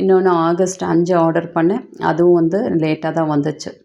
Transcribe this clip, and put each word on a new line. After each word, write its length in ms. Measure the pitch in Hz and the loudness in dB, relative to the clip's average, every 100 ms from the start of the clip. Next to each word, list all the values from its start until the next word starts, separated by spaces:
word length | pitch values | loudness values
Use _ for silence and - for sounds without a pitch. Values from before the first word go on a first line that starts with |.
இன்னொன்னு 260 | 190 185 185 | 2 2 2
ஆகஸ்ட் 560 | 170 165 170 185 - | 2 0 0 -2 -4
அஞ்சு 320 | 180 165 170 180 | -2 0 2 2
ஆர்டர் 360 | 165 165 170 | 2 0 -2
பண்ணேன். 320 | 170 165 226 - - | -2 0 -2 -6 -6
அதுவும் 340 | 170 156 175 | -2 2 4
வந்து 360 | 175 165 185 247 | 4 2 0 -2
லேட்டா 420 | 170 156 156 160 | -2 -2 -2 -4
தான் 180 | 160 156 | -2 0
வந்துச்சு. 420 | 147 147 147 - - | 0 -2 -6 -10 -16